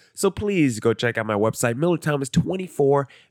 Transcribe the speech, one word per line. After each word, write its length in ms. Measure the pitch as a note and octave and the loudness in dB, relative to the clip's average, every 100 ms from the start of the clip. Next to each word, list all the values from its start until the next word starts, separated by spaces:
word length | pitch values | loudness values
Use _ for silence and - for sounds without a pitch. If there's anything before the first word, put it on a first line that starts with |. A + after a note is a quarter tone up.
| _ | _
So 180 | - G3 | -2 -2
please 500 | - G#3 G3 C#3+ G#2+ | 0 -2 2 2 2
go 140 | A2+ | 0
check 240 | G#2+ A#2+ A2+ | 0 0 -2
out 80 | A2 | -2
my 80 | |
website, 420 | G#2 A2 - B2 A#2 | 2 2 0 -2 0
Miller 220 | E3+ E3 | 0 0
Thomas 320 | D#3+ D3 C3+ | -2 -4 -2
twenty-four 760 | - C#3 F#3 F#3 - C#3 C#3 C#3 - _ | -4 -2 -6 -8 0 2 2 0 -8 _